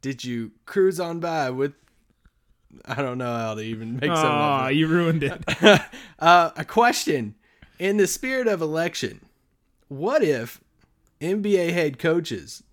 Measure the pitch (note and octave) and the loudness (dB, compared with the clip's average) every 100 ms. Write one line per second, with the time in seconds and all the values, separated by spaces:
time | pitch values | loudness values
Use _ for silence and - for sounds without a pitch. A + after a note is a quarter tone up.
0 | C3+ C3 B2+ A#2+ A2+ _ - G3 F#3+ F3 | -8 -8 -6 -6 -8 _ -4 2 2 2
1 | E3+ E3+ E3+ D#3+ C3 B2+ C#3+ - _ _ | -6 -4 -4 -2 -2 -2 -4 -4 _ _
2 | _ _ _ _ _ _ _ - - A#2 | _ _ _ _ _ _ _ -20 -12 -6
3 | C3+ B2+ B2 A#2 A2+ A2 A2 A2 A2+ B2 | -6 -4 -4 -4 -6 -6 -8 -8 -8 -6
4 | C#3+ D#3+ D#3 D3 D3 C#3 C3 C#3+ D#3 F3 | -2 0 0 0 0 0 0 2 2 2
5 | E3+ E3 C#3 E3+ - - G#3+ F#3+ - - | 2 0 -2 -4 -6 4 6 6 2 -16
6 | - - D#3+ F3 E3 - D#3+ - A#3 - | -20 0 6 6 6 -4 -2 4 4 2
7 | - C#3+ G#2+ - _ _ - _ F3+ G#3 | -2 -2 -4 -10 _ _ -20 _ -2 2
8 | F#3 - C4 C4 A#3+ F#3+ D#3+ D#3+ E3+ - | 2 0 -4 0 0 0 -2 -2 -4 -4
9 | A2+ - - _ _ _ _ _ _ C3+ | -8 -10 -20 _ _ _ _ _ _ -6
10 | F3+ D4 F#3+ C3 A#2 - _ _ _ _ | -2 2 2 0 -4 -14 _ _ _ _
11 | _ _ D#3 G#3 G#3 F#3+ E3+ F3 D3+ C3+ | _ _ -4 -2 2 2 2 0 -2 0
12 | E3 E3+ D#3+ G2+ D2 - _ | 0 0 -2 -10 -12 -20 _